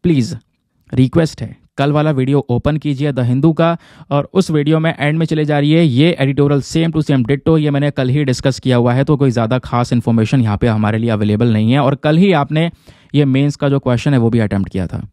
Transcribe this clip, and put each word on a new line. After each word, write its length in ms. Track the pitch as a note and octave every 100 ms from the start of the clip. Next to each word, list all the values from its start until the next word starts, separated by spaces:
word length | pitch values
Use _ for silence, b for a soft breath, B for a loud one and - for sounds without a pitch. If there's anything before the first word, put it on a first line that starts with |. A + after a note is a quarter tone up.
प्लीज 340 | F3 D3+ G#2+ A2+ _ _ _ _ _
रिक्वेस्ट 480 | B2+ C3 E3+ D#3+ -
है, 160 | - - _ -
कल 140 | C#3+
वाला 200 | D3 D#3
वीडियो 360 | C3+ C3 C#3+ -
ओपन 280 | A#2+ D3 D3+
कीजिए 340 | D3 C3 D3
द 80 | B2+
हिंदू 340 | B2 B2+ D#3+
का, 240 | D#3 E3 E3+ B B B
और 180 | C#3+ -
उस 180 | F#3+ F3+
वीडियो 280 | D#3 C#3+ D#3
में 160 | D#3+ -
एंड 200 | D3 D#3+
में 60 | D#3+
चले 200 | D#3 D3+
जा 140 | D3
रही 120 | C#3+
है 140 | D#3+ E3
ये 320 | A#2+ E3 -
एडिटोरियल 420 | C3+ C3+ C#3+ C#3+
same 340 | - D#3+ E3 D#3+
to 140 | D3
same 180 | C#3 A2+
ditto, 300 | C#3 E3 D#3+
ये 120 | D3
मैंने 200 | C#3+ D3
कल 180 | C#3 B2+
ही 140 | C#3+
डिस्कस 360 | C#3 A#2+ C#3 -
किया 180 | C3 B2
हुआ 160 | A#2+
है, 100 | B2
तो 140 | C#3 C#3
कोई 140 | C#3
ज़्यादा 280 | A#2 A2+ B2+
खास 340 | - A#2+ A#2+
इन्फॉर्मेशन 480 | B2 A#2+ A2+ A2 C3+
यहाँ 160 | A2 G#2
पे 100 | A#2+
हमारे 300 | G#2+ G#2 A2
लिए 120 | A#2
अवेलेबल 440 | G#2+ G#2 G#2+ A#2+
नहीं 180 | G#2+ A2
है। 80 | C3+
और 160 | C3+ C3+
कल 220 | D3+ D#3+
ही 140 | G3
आपने 400 | E3 C#3 D3+ E3 b b b b C#3+
ये 100 | C#3+
मेंस 300 | C3 C#3+ -
का 140 | C#3+
जो 100 | C#3
क्वेश्चन 340 | C3 A#2+ D3
है 60 | C3+
वो 100 | A2+
भी 100 | A#2
अटेम्प्ट 320 | G#2 G2+ F#2
किया 160 | G2 F2
था। 220 | - -